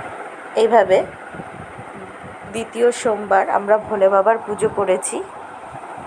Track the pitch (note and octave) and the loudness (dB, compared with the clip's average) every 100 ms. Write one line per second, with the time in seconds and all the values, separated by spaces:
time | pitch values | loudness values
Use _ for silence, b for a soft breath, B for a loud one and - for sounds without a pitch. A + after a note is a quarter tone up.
0 | - - - - - - A3+ A3+ F#3+ F#3+ | -12 -14 -14 -16 -6 2 6 6 6 4
1 | - - - - - - - - - - | 2 -6 -14 -14 -14 -14 -16 -16 -16 -16
2 | - - - - - A3 A3+ A3 A#3+ A#3+ | -16 -16 -16 -16 -10 -8 -6 2 2 2
3 | B3 G#3 G#3 G3 - G3 G3+ G#3+ G#3+ G#3 | 0 0 2 2 4 0 4 2 2 4
4 | F#3+ G3 F#3+ A3+ - G#3 G#3 - G3 F#3 | 4 6 4 2 0 -2 -2 0 0 0
5 | - - F#4+ - - - - - - - | 0 -6 -8 -12 -16 -16 -16 -14 -14 -14